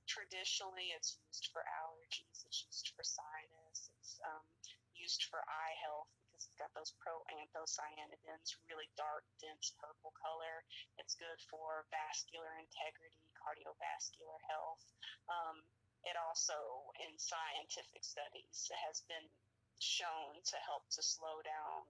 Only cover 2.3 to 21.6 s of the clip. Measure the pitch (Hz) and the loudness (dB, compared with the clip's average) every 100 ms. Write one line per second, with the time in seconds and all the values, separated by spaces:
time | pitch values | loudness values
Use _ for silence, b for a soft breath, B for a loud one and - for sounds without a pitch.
2.3 | - - - - - - - 160 - 151 | -12 -2 -2 0 -2 -2 0 0 0 -2
3.3 | 156 156 160 160 - - - - - 160 | -6 -8 -16 -10 -8 -8 -12 -12 -4 -2
4.3 | 156 - _ - B _ - 170 - - | -2 -6 _ -14 B _ -4 2 4 4
5.3 | 165 - 156 160 165 156 151 156 - _ | 2 2 2 2 0 0 -2 -4 -12 _
6.3 | - - - 156 156 156 - 175 165 - | -12 -8 -4 -4 -2 -4 -4 -2 -2 -2
7.3 | 151 151 160 160 - 151 151 151 156 160 | -6 -4 -2 0 0 0 -4 -8 -10 -8
8.3 | 160 160 - 160 160 151 - 151 151 - | -6 -6 -6 -6 -6 -4 0 0 0 -4
9.3 | - 156 151 - - 151 156 156 - 160 | -12 -10 -2 -2 -2 -10 -10 -12 -4 0
10.3 | 160 160 160 - B B - - - 165 | 0 0 -4 -6 B B -8 -4 -4 -4
11.3 | 165 - 160 156 156 - 160 156 160 - | -6 2 4 6 6 4 2 2 2 0
12.3 | 165 160 160 160 - 156 - 160 - - | -2 -2 -4 -4 0 0 -2 -12 -20 -20
13.3 | - 151 151 156 156 156 156 - - 160 | -4 -2 -2 -4 -2 0 2 0 -2 -8
14.3 | 156 - 156 160 160 - - B B - | -4 0 2 2 -4 -10 -12 B B 0
15.3 | 175 160 160 - _ _ _ 175 170 165 | 2 2 -2 -10 _ _ _ -2 2 2
16.3 | 151 - 151 139 131 135 139 160 160 - | 4 4 4 0 -2 -6 -8 -8 -2 0
17.3 | 165 160 143 156 - - - - 151 143 | 2 2 0 -2 -6 -6 -6 -4 -2 -4
18.3 | - - - - 160 160 156 - 160 156 | -6 -8 -4 -2 0 0 -2 -2 -6 -6
19.3 | - _ _ _ - - - 175 160 143 | -16 _ _ _ 2 4 6 4 2 0
20.3 | 156 - 147 151 139 - 151 151 - 160 | -2 0 2 2 0 2 2 4 4 0
21.3 | 156 156 156 | -2 0 0